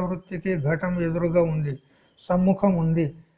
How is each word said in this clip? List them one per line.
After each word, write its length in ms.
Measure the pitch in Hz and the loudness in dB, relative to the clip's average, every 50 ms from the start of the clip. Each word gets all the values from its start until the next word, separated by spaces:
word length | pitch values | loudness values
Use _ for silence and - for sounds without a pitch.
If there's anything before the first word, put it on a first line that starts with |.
| 185 | 2
వృత్తికి 460 | 180 185 170 - - 185 165 - 190 185 165 135 147 | 0 -4 -6 -8 -10 -10 -6 -4 -4 -2 -2 0 0
ఘటం 220 | 165 151 190 180 180 180 170 165 | -2 -2 -2 -2 -2 -2 -2 -2
ఎదురుగా 340 | 165 175 175 165 165 180 170 165 | -2 0 0 2 2 2 2 2
ఉంది, 220 | 156 156 151 143 131 131 _ _ _ _ _ _ _ _ _ - | 0 -2 -2 -4 -6 -8 _ _ _ _ _ _ _ _ _ 0
సమ్ముఖం 440 | 180 185 185 190 190 190 202 196 185 170 | 0 2 4 2 2 2 2 2 2 2
ఉంది 240 | 160 160 165 170 160 143 - - - _ _ | 2 2 2 2 0 -2 -4 -8 -20 _ _